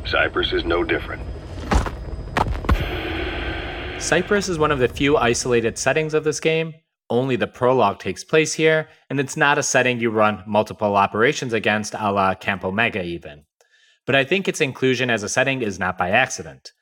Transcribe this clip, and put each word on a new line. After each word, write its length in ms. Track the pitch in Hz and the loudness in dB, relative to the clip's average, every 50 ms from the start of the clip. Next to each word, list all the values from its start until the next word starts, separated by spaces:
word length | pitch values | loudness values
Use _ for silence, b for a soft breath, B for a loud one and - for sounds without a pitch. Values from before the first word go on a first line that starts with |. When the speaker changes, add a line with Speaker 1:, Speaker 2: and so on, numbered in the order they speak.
| - | -6
Speaker 1:
Cyprus 480 | - - 71 78 80 - 90 87 - 92 | -2 0 0 0 0 0 -2 -2 0 -2
is 120 | 90 80 | -2 -2
no 180 | 82 85 87 85 | 0 0 0 0
different. 380 | - 78 71 - - - - - - - - - - - - - - - - - - - - - - - - - - - - - - - - - - - - - - - - - - - - - - - - - - - - - - - - - - - - | 0 -2 -4 -4 -6 -10 -10 -10 -12 -12 -12 -12 -12 -12 -12 -4 0 0 0 0 -2 -6 -8 -10 -10 -10 -10 -10 -4 -2 0 0 0 -2 -2 0 2 2 2 0 -2 -4 -6 -6 -6 -6 -6 -6 -6 -6 -6 -6 -6 -6 -8 -8 -8 -10 -10 -10 -10 -10 -8
Speaker 2:
Cyprus 480 | - - 147 175 180 - 208 202 190 | -2 0 0 0 2 2 2 0 2
is 120 | 196 175 151 | 0 0 0
one 120 | 151 151 | 2 2
of 80 | 147 127 | 4 2
the 80 | 123 | 2
few 300 | 113 - - 143 139 147 | 2 2 2 2 4 4
isolated 600 | 123 120 117 120 - - 131 120 117 110 113 95 | 4 4 2 2 2 2 2 2 2 2 0 -2
settings 360 | - - 131 139 156 156 151 151 | 0 0 0 2 2 0 0 0
of 100 | 151 147 | 0 0
this 160 | 156 143 - | 0 -2 0
game. 360 | - 160 160 160 160 160 156 - _ _ _ _ _ - | 0 0 0 0 -2 -4 -8 -14 _ _ _ _ _ -2
Only 240 | 117 120 131 135 123 | 0 0 2 2 0
the 120 | 101 104 | 0 -2
prologue 520 | - - - 127 123 127 127 107 101 95 - | -4 -2 0 2 4 4 4 4 2 2 -2
takes 240 | - 101 90 - - | -6 -6 -8 -8 -4
place 300 | - 160 160 156 151 - | 0 2 2 2 2 0
here, 340 | - 156 160 160 156 156 b b b b b | 2 2 4 4 2 0 b b b b b
and 100 | 135 139 | -4 -4
it's 160 | 139 - - | -4 -2 0
not 220 | 160 147 143 147 | 2 2 4 4
a 60 | 147 131 | 2 2
setting 360 | - - 127 123 127 123 117 | 2 2 4 4 2 2 0
you 120 | 117 117 | 0 0
run 320 | 107 110 107 107 104 92 95 | 2 4 4 4 2 0 -4
multiple 500 | 107 104 107 107 - 95 - 110 104 101 | 0 2 2 2 0 -2 -2 0 2 4
operations 580 | 98 98 98 - 104 117 139 147 - 143 120 117 | 4 2 2 2 2 2 2 2 0 -4 -4 -4
against, 420 | 110 98 110 104 107 104 - - | 0 0 0 0 0 -2 -6 -6
a 160 | 113 110 101 | -4 -2 0
la 240 | 101 98 95 95 92 | 0 2 2 2 0
Camp 280 | - - 107 101 90 - | -2 -4 -4 -4 -4 -4
Omega 400 | 95 95 110 117 110 - 98 90 | -4 0 0 0 0 -2 -4 -6
even. 420 | 87 85 82 - 76 73 76 _ _ _ b b b b b b b b b b | -6 -8 -10 -12 -16 -18 -20 _ _ _ b b b b b b b b b b
But 100 | - 127 | 0 2
I 80 | 139 135 | 2 2
think 240 | - 180 196 190 | 2 0 -2 -2
its 140 | 190 - - | -2 -2 -2
inclusion 480 | 156 131 - - 131 131 127 117 131 123 | -2 -2 0 0 2 2 2 2 2 0
as 140 | 117 104 101 | 0 0 -2
a 60 | 95 | -2
setting 320 | - 127 131 135 131 131 | 0 0 2 2 0 -2
is 180 | 117 104 90 87 | -2 -4 -4 -2
not 180 | 92 92 92 | -2 -2 -2
by 140 | - 90 90 | -2 0 2
accident. 600 | 104 123 131 - - - 85 76 67 65 - - - _ | 2 2 2 2 -2 -8 -12 -14 -18 -20 -20 -20 -20 _